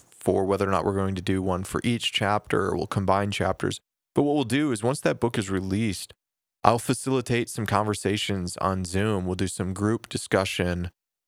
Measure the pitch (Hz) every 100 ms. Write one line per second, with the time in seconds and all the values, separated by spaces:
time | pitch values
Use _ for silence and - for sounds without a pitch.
0 | - - - 95 95 95 98 92 - 98
1 | 98 92 92 95 95 90 95 - 123 117
2 | - - 101 107 - 104 95 - - -
3 | 95 98 101 98 90 95 95 - - _
4 | _ - 143 147 120 135 151 110 117 143
5 | 160 143 117 120 95 95 95 98 113 90
6 | - - _ _ _ _ - 117 - 123
7 | - 131 120 120 113 - 104 101 107 101
8 | 98 104 - 98 87 - 95 95 87 92
9 | 107 101 90 90 95 - 92 92 104 117
10 | - - - 98 95 - 87 87 87 -
11 | _ _